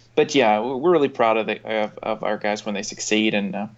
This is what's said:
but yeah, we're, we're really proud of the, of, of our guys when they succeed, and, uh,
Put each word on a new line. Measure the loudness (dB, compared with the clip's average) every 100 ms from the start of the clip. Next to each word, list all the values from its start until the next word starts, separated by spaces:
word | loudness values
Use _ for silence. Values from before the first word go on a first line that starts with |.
| _ 0
but | 2 4
yeah, | 4 2
we're, | 0 0
we're | 2
really | 4 2
proud | 2 2 2
of | 0
the, | -4 -4
of, | -2 -4 -4
of | -6 -4
our | -4 -2
guys | -2 -4 -4
when | -6
they |
succeed, | -8 -8 -2 0 2
and, | 0 -2 -6
uh, | -10